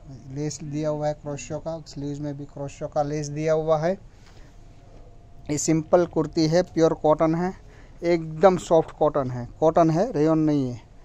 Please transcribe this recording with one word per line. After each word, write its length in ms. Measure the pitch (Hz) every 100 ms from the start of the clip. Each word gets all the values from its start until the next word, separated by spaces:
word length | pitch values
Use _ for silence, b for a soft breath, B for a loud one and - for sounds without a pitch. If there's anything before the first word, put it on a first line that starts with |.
| - 135 139
लेस 260 | 135 151 147
दिया 260 | 156 147 151
हुआ 200 | 151 151
है 60 |
क्रोशियो 440 | 151 147 143 - 151
का, 260 | 160 165 147
स्लीव्स 340 | 143 143 143
में 180 | 147 139
भी 60 |
क्रोशियो 440 | 143 - 139 - 147
का 140 | 151
लेस 240 | 143 151 147
दिया 260 | 147 156
हुआ 260 | 156 156 156
है। 360 | 165 196 - b b b b b b b b - - - - - -
ये 80 | 147
सिंपल 480 | - 160 156 180 170
कुर्ती 400 | 165 151 - 156
है, 160 | 170
प्योर 320 | 175 - 160
कॉटन 400 | 160 156 156 165
है, 200 | 165 180 185 b b b -
एकदम 540 | 175 170 160 156 196 180
सॉफ्ट 340 | - 165 156
कॉटन 400 | - 151 147 131
है, 180 | 127 120 -
कॉटन 300 | 156 160 165
है, 220 | 160 240
रेयन 260 | 147 156 160
नहीं 320 | 156 147 127
है। 100 | 117 - b